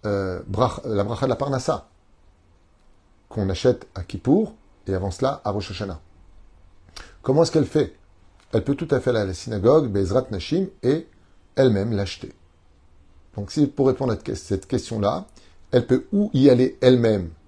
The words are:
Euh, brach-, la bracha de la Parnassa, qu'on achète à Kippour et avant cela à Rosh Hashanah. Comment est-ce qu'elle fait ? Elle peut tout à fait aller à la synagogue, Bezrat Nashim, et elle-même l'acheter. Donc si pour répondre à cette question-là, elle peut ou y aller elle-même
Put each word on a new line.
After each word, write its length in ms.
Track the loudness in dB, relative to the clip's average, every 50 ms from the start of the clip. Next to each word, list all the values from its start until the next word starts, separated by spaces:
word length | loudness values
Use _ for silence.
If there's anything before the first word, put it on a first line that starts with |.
| -4
Euh, 340 | -2 -2 -2 -2 -4 -6 -8 -8
brach-, 340 | -8 -2 0 0 0 0 -4 -6
la 200 | -4 -2 0 0
bracha 220 | -2 -2 -2 -2
de 40 | -2
la 60 | 0
Parnassa, 520 | -2 -2 -4 -4 -4 -2 -2 -4 -4 -6 _ _ _ _ _ _ _ _ _ _ _ _ _ _ _ _ _ _ _ _ _ _ _ _ _ _ _ _ _
qu'on 200 | -6 -4 -2 -2
achète 360 | -4 0 2 2 2 2 -4 -16 _
à 80 | -14
Kippour 520 | -12 -10 -12 -6 0 2 2 2 2 -2 -6 _ _ _ _ _ _
et 80 | -4 -4
avant 160 | -4 -4 -6
cela 300 | -4 -2 -4 -4 -4 -4 _
à 60 | -6
Rosh 200 | -4 -4 -6 -8
Hashanah. 300 | -8 -10 -8 -10 -10 -14 -16 _ _ -20 -20 -20 -20 -20 -20 -20 _ -20 _ -20 _ -20 _ -20 _ -20 -20 -20 -20 -12
Comment 200 | -4 0 2 2
est-ce 100 | 2 2
qu'elle 140 | 2 0 0
fait ? 280 | 2 0 0 -2 -2 -6 _ _ _ _ _ _ -20 _ _ _ _
Elle 120 | -2 -2 0
peut 100 | 0 -2
tout 140 | -4 -2 -2
à 100 | -2 -2
fait 100 | 0 0
aller 100 | -2 0
à 40 | -2
la 100 | -4 -6
synagogue, 560 | -8 -8 -8 -6 0 4 4 6 6 4 2
Bezrat 360 | 0 0 0 2 0 0 -2 -2
Nashim, 360 | -8 -8 -6 -4 -2 -2 -2 -4 -8 _
et 260 | 0 0 0 0 -2 -10 _ _ _ _ _ _ _ _ _
elle-même 360 | 2 2 4 4 2 -2 -2
l'acheter. 400 | -2 -4 -4 -6 -8 -12 -14 -18 -18 _ _ _ _ _ _ _ _ _ _ _ _ _ -20 _ _ -20 -20 _ _
Donc 140 | -10 -10 -6
si 160 | 0 0 0
pour 200 | 0 2 2 2 2
répondre 240 | 2 0 -2 -2
à 220 | -2 -4 -6 -8 -8
cette 320 | -8 -6 -4 -6 -6 -4
question-là, 600 | -4 -4 -4 -4 -4 -6 -2 -2 0 -2 -2 -6 -12 _ -20 -20 -20 _ -20 -12 0
elle 140 | 0 0 2
peut 200 | 4 0 0 0 0
ou 180 | 0 0 0 2 2
y 160 | 6 6 6
aller 280 | 8 6 4 0 0 2
elle-même 500 | 4 4 4 6 4 2 2 2 -2 -6 -10 -16 _